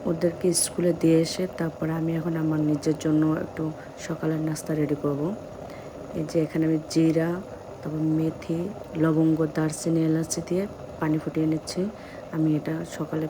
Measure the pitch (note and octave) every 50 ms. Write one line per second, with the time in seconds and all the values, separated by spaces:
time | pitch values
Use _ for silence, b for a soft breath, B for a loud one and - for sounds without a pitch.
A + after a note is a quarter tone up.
0 | - F3+ E3 E3 F3 F3 E3 - - F3+ E3 - - - - - F3 F3 E3 E3+
1 | - E3 E3 D#3+ E3 D#3+ - - F#3 F#3 - - E3 D#3+ D#3 - D#3 D#3+ D#3+ E3
2 | D#3+ E3 E3 E3 D#3+ F3 E3 D#3+ D#3 D#3 D#3 D#3 D3+ D3+ D3+ D3 - D#3+ D3+ D#3
3 | - D#3+ D3+ D#3 D#3 D#3 D#3 - - - - - D#3+ D#3 D3+ B B B B -
4 | - - E3 D#3 - D#3+ D#3+ D#3 D#3 D#3 D#3 - - - D#3+ D#3 D3+ C#3 D3 C#3+
5 | - D3 C#3+ C#3 D3 F3 G#3+ - - - - - B B B B B B B -
6 | - - - F3 D#3 D3+ - E3+ D#3 D3 - D#3 D#3+ D#3+ D#3+ D#3 D#3 - - E3
7 | E3 D#3+ D#3 D#3+ D#3+ E3+ F3 F#3 G3 - - - - - - - - D#3 D3+ D#3
8 | D#3 D#3 D#3 D#3+ D#3+ D#3+ D#3 - - - E3 E3 F3 G3+ G#3+ - - - - E3
9 | D#3 D#3+ D#3 D#3+ D#3+ D#3+ D#3+ D#3 D#3+ D3+ - E3 D#3 D#3 D3+ - - E3+ E3 E3
10 | D#3+ D#3+ D#3 D#3+ E3 - - F3 E3 - F3 F#3 G3+ G#3 - - - - - -
11 | D#3+ D#3 D#3 D#3 - D#3+ D#3 D#3+ D#3 D#3 D#3+ D#3 - - - F3+ F#3 G#3+ B B
12 | B B B B B B - D#3+ D#3 D#3 D3+ D3 - D#3 D#3+ D#3+ E3+ E3 - -
13 | D#3 D3+ - D#3 D#3+